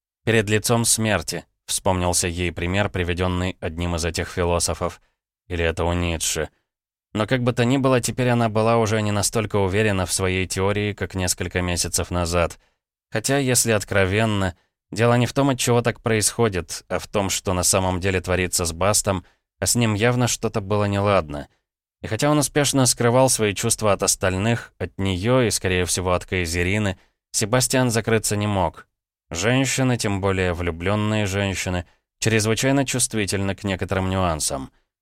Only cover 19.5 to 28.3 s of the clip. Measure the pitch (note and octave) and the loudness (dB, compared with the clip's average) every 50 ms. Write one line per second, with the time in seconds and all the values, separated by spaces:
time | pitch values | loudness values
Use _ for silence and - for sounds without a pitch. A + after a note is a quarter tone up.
19.5 | _ - G2+ G2+ - A#2+ A#2+ A2 G#2+ G2 A2 B2 B2 B2 B2 A#2 - - - A2 | _ -6 -2 -2 0 2 2 2 2 2 2 2 2 2 0 0 -2 -2 -4 -4
20.5 | - A2 G2 F#2+ G#2 G#2 G#2 G2+ G2+ G2+ G2+ G#2 G2+ F#2 D#2+ D2 D2 C#2+ C2+ - | -4 -4 -4 -2 0 0 0 0 0 0 2 4 4 2 2 0 -6 -10 -10 -12
21.5 | _ _ _ _ _ _ _ _ _ _ - F2+ A2 A2 D3 D3 D3+ D3+ C#3 - | _ _ _ _ _ _ _ _ _ _ -8 -6 -4 -2 0 2 2 2 2 0
22.5 | - D3+ C#3+ C3 - C3+ C3 A#2+ - - A#2 A#2+ A#2 B2+ C3+ C3 - - A2 G#2 | 0 0 0 2 2 2 2 2 2 2 2 2 4 4 4 4 4 2 0 0
23.5 | G2 - - A#2 - - G#2+ G#2 F#2+ F2+ G2+ F#2 - - - F#2+ F#2 F#2 G2 A#2 | 0 0 -2 -2 -2 0 2 2 2 2 2 0 0 2 0 0 0 2 0 0
24.5 | A#2 A2+ - - _ - F#2+ E2+ _ - G2 G2 F#2+ F2 F#2 A#2 B2+ C3 B2 G#2 | 0 0 -2 -10 _ -10 -10 -10 _ -4 -2 -2 -2 0 0 2 2 2 2 2
25.5 | - - - F#2+ F#2 F2+ F2+ F2 - F#2+ F2+ F#2 F2+ F2 - - G2 F#2 F2 D#2+ | 0 0 0 0 0 2 0 0 -2 -2 0 0 0 0 -2 -2 -4 -2 -2 -2
26.5 | E2 F2+ F2 F2+ G2 G#2+ G#2+ G2 F#2 - _ _ _ _ _ _ - - A#2 G2 | -2 -2 0 0 0 0 0 -2 -2 -4 _ _ _ _ _ _ -4 -4 -2 0
27.5 | B2 B2+ B2 - - C3 B2+ B2 A2 A2+ G#2 - A2+ A2 - - | 0 0 0 2 2 2 2 2 2 0 0 2 0 0 0 0